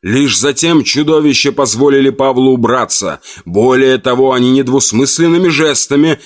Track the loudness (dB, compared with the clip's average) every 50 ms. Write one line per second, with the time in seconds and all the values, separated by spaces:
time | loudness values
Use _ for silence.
0 | -4 -2 0 0 0 0 -2 -2 -2 -2 -2 -2 -2 0 0 0 0 0 -2 -2
1 | 0 0 0 2 2 2 0 0 -2 -2 -2 -2 -2 -2 0 0 2 2 4 4
2 | 2 0 0 0 -2 -2 0 2 2 2 2 2 0 0 0 -2 -2 -4 -4 -6
3 | -6 -6 -8 -10 _ -20 -20 -20 -16 -6 -2 0 2 2 2 2 2 2 2 0
4 | 0 -2 0 2 2 0 2 0 0 2 2 0 0 0 0 0 0 0 0 0
5 | 0 0 0 0 0 2 2 2 2 0 0 0 0 0 0 -2 -4 -2 0 0
6 | 2 2 0 -2 -6